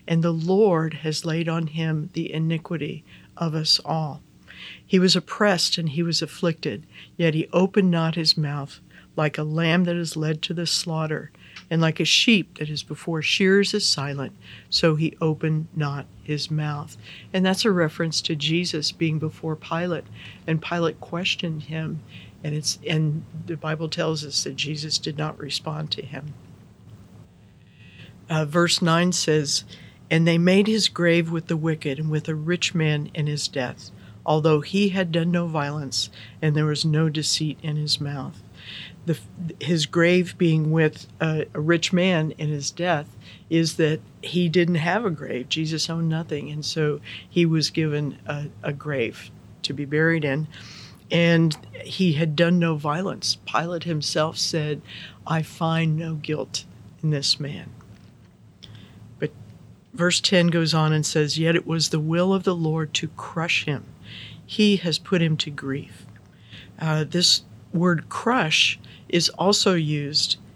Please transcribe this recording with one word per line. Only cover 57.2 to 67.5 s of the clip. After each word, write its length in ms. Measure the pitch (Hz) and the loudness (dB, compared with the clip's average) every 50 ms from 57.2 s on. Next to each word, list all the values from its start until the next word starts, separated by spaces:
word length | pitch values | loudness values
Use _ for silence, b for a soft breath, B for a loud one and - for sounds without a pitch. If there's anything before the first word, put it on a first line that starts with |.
| 139 - - - | 0 0 0 -2
man." 320 | 147 139 147 90 - - - - - - - - - - - - - - - _ - - - - B B B B B B B B B - - - | -4 -6 -8 -10 -12 -14 -18 -18 -20 -20 -20 -20 -20 -20 -20 -20 -20 -20 -20 _ -20 -20 -20 -20 B B B B B B B B B -20 -8 -6
But 140 | - 151 - - - - - - - - - - _ _ | -6 -6 -6 -10 -20 -20 -20 -20 -20 -20 -20 -20 _ _
verse 280 | - - 170 180 175 - | -4 -2 0 0 2 0
ten 280 | - - - 180 170 175 | 2 4 4 4 4 4
goes 280 | 165 170 165 156 160 | 4 2 2 2 2
on 180 | 160 156 156 156 | 2 4 4 2
and 100 | 156 151 | 2 0
says, 360 | - - 160 151 147 127 156 | 0 0 0 0 0 0 0
"Yet 160 | 160 165 170 | 2 2 2
it 100 | 175 - | 2 0
was 240 | - 160 165 147 - | -2 -2 -2 0 0
the 100 | - 160 | 0 0
will 360 | 151 156 165 170 180 185 190 | 0 0 2 2 2 2 2
of 80 | 190 185 | 2 2
the 120 | 202 180 | 0 0
Lord 380 | 170 165 156 156 160 160 151 - | 0 0 0 0 -2 -2 -2 -4
to 140 | - - 156 | -4 -4 -6
crush 580 | - - - - - 170 160 170 - - - | -8 -12 -14 -8 -6 -4 -2 0 0 0 0
him. 200 | - 143 - - - - B B B B B B B B B B | -2 -4 -4 -6 -12 -20 B B B B B B B B B B
He 300 | - - - 214 208 202 | -6 0 4 4 4 4
has 240 | 185 175 175 151 - | 4 2 0 -2 -2
put 240 | - - 196 175 165 | -2 0 2 2 4
him 120 | 160 156 147 | 2 2 0
to 120 | - 156 | -2 -4
grief." 560 | 147 139 - 139 135 147 151 - - - - - - - - - B B B B B B B B B - | -8 -8 -6 -6 -6 -6 -6 -10 -16 -20 -20 -20 -20 -20 -20 -20 B B B B B B B B B -6
Uh, 260 | 165 160 156 156 156 | -2 0 0 0 0
this 380 | 143 - 175 175 - - - - - | 0 0 2 4 4 4 2 0 -6